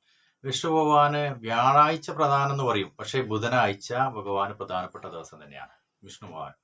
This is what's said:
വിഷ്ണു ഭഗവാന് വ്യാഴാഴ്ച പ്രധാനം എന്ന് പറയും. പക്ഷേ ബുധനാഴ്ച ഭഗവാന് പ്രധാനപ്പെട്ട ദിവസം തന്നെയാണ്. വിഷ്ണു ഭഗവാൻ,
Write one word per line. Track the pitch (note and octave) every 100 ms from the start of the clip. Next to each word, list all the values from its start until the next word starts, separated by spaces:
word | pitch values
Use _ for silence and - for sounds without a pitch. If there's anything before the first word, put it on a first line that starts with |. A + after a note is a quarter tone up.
| _ _ _ _
വിഷ്ണു | C3+ C3 E3
ഭഗവാന് | D#3+ D3+ D3 D3 D3
വ്യാഴാഴ്ച | D3 B2+ A2+ A#2 B2+ C#3+ D3+ D#3+ -
പ്രധാനം | D#3 C#3+ C#3 C#3
എന്ന് | C#3
പറയും. | B2+ G#2+ - -
പക്ഷേ | A2 C3+
ബുധനാഴ്ച | A2 G#2+ A#2 B2 G#2 G2 -
ഭഗവാന് | A#2+ A#2 A2 G2 G2 G2+
പ്രധാനപ്പെട്ട | G2+ F#2+ F#2 F2+ -
ദിവസം | F#2 E2 D#2+ D2+
തന്നെയാണ്. | D2 C#2 C2+ _ _ _
വിഷ്ണു | G2 - F2
ഭഗവാൻ, | D#2+ D2+ -